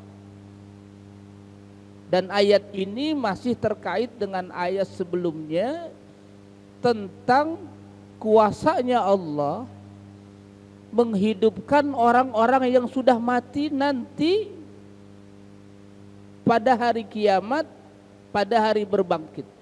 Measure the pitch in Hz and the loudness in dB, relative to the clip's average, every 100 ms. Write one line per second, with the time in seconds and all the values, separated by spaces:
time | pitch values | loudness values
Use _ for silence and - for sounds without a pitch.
0 | 101 101 - - - 101 101 101 101 101 | -20 -20 -20 -20 -20 -20 -20 -20 -20 -20
1 | 101 101 - - - - - - - - | -20 -20 -20 -20 -20 -20 -20 -20 -20 -20
2 | - 180 185 202 202 202 202 196 196 220 | -4 -4 -2 0 4 2 0 -8 -8 -6
3 | 302 294 220 175 247 233 220 196 185 185 | -4 -4 -4 -4 -4 -2 -4 -4 -6 -4
4 | 247 226 202 185 180 170 175 196 190 - | -6 -6 -8 -6 -8 -6 -4 -4 -4 -6
5 | 180 180 175 156 151 165 233 330 330 - | -6 -4 -4 -6 -6 -4 -4 -6 -12 -18
6 | - - - - - - - - 240 226 | -20 -20 -20 -20 -20 -20 -20 -4 -2 -2
7 | 190 - - 262 311 339 - - - - | -4 -8 2 2 2 -4 -12 -18 -20 -20
8 | - - 220 220 208 - 302 330 247 240 | -20 -8 4 4 4 2 0 0 0 0
9 | 196 196 165 147 143 190 254 - - - | 2 0 0 -2 -2 -4 -8 -16 -20 -20
10 | - - - - - - - - - 220 | -20 -20 -20 -20 -20 -20 -20 -20 -4 0
11 | 233 202 214 208 220 - - 285 285 269 | 0 0 0 2 2 0 0 2 2 2
12 | 233 240 262 214 226 262 254 247 247 - | 4 4 2 2 2 4 4 2 0 2
13 | 226 233 233 247 - 285 294 277 285 262 | 2 2 2 -2 -2 -6 -4 0 0 -2
14 | 214 - 311 415 415 - - - - - | -6 -2 0 0 -2 -10 -20 -20 -20 -20
15 | - 202 202 202 202 - - - - - | -20 -20 -20 -20 -20 -20 -20 -20 -20 -20
16 | - - - - - 233 233 233 240 226 | -20 -20 -20 -2 2 2 2 2 2 -2
17 | 214 214 208 190 202 294 311 - - - | -6 0 2 2 2 -4 -4 -12 -20 -20
18 | - - - 208 202 226 220 214 202 196 | -20 -20 -6 -4 0 2 2 0 0 0
19 | 180 165 156 - - - | 0 -2 -4 -14 -16 -20